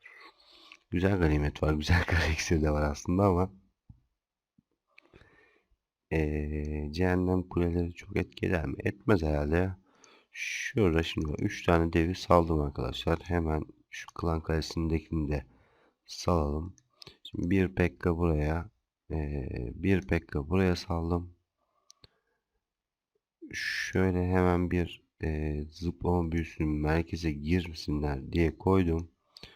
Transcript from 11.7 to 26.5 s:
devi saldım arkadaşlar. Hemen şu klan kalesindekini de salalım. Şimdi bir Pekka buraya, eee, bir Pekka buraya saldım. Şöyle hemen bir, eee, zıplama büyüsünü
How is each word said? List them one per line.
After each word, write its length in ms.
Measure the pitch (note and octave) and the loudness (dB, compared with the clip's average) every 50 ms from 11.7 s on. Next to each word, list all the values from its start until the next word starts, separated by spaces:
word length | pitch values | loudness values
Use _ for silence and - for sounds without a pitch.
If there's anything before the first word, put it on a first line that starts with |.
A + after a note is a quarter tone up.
| F2 E2+ E2 E2 E2 | 4 4 4 4 2
devi 220 | F2 D#2+ E2+ F#2 | 2 2 2 0
saldım 460 | - - - F2+ F2 E2+ E2 E2 D2+ | -4 2 6 6 6 6 4 2 0
arkadaşlar. 580 | D2 D2 - - - B1 - - - D#2+ E2 - - | 0 -2 -2 -4 -6 -6 -6 -4 0 0 0 0 -2
Hemen 400 | - F2 F2 E2 D#2 D#2 D#2 - - - _ _ _ | -2 -2 -2 0 0 -2 -2 -4 -6 -14 _ _ _
şu 160 | - - - - - | -16 -16 -16 -16 -12
klan 260 | - - E2+ D#2+ D#2+ D#2+ | -6 -2 -2 -2 -2 -2
kalesindekini 840 | - D#2+ D#2+ D2+ - - E2+ E2 D#2+ D#2 D#2 - - E2 D#2+ D2+ C#2 | -2 -2 -2 -2 -4 -4 -4 -2 0 -2 -2 -4 -4 -4 -4 -2 -2
de 180 | D2 C#2 - - _ _ _ _ _ _ _ _ _ _ _ | -2 -4 -6 -8 _ _ _ _ _ _ _ _ _ _ _
salalım. 680 | - - - - F#2 F2+ E2 D2+ C#2+ D2 D#2 E2 F2+ - _ _ _ _ _ - - - _ - | -20 -14 -6 0 2 2 2 2 0 -2 -4 -6 -8 -12 _ _ _ _ _ -20 -20 -20 _ -20
Şimdi 260 | - - - - F2 | -12 -8 -4 -2 2
bir 240 | F#2+ F#2+ F#2 F2+ - | 2 2 2 2 2
Pekka 420 | - F2+ E2+ - - - F2+ E2+ E2 | 2 2 2 0 0 0 0 0 2
buraya, 520 | F2 E2+ D#2 D2+ D2+ D2+ D#2+ E2+ F2+ G#2+ _ _ _ _ _ _ _ - | 2 2 2 2 0 0 -2 -2 -4 -8 _ _ _ _ _ _ _ -6
eee, 640 | D#2 D#2 D2+ D2 D2 C#2+ B1 B1 - - A#1+ A#1 - | -4 -4 -4 -4 -4 -6 -6 -6 -8 -8 -8 -8 -8
bir 320 | D#2+ E2 F#2+ G2 F2+ - | -4 0 2 2 2 2
Pekka 420 | - E2+ E2 - - - D2+ C#2 D2+ | 0 -2 -2 -2 -2 -6 -6 -4 0
buraya 280 | F2 F#2+ F#2+ F2+ F2 | 0 2 2 2 2
saldım. 580 | F2 - - F2 E2 E2 E2 F2 E2+ F2 F2 - _ _ _ _ _ _ _ _ _ _ _ _ _ _ - _ _ _ _ _ _ _ _ _ _ _ _ _ _ _ _ _ _ _ _ _ _ _ _ _ _ E4+ D4 - | 0 -2 -6 -4 -4 -2 0 0 -2 -2 -4 -16 _ _ _ _ _ _ _ _ _ _ _ _ _ _ -20 _ _ _ _ _ _ _ _ _ _ _ _ _ _ _ _ _ _ _ _ _ _ _ _ _ _ -18 -12 -10
Şöyle 720 | - - - - - - - - G2 F#2 F#2+ F2+ F2+ F2+ | -8 -6 -6 -6 -6 -6 -2 0 2 2 2 2 2 0
hemen 440 | F2+ F#2 F#2 F2+ F2+ F2 F2 F2+ E2+ | 2 2 4 4 4 4 2 2 0
bir, 320 | F2 F2+ E2+ D#2+ - - _ _ _ - E2 | 0 0 -2 -2 -6 -14 _ _ _ -8 -6
eee, 440 | D#2+ D#2 D2+ D#2 D2+ D2+ D2 D2 D2+ | -4 -4 -2 -2 -2 -4 -4 -6 -8
zıplama 600 | - - E2+ F2 - - - E2+ F2 F2 E2+ D#2+ D#2+ | -10 -6 -6 -6 -6 -4 -2 0 2 2 2 0 0
büyüsünü 480 | E2+ D#2+ - | -2 -2 -4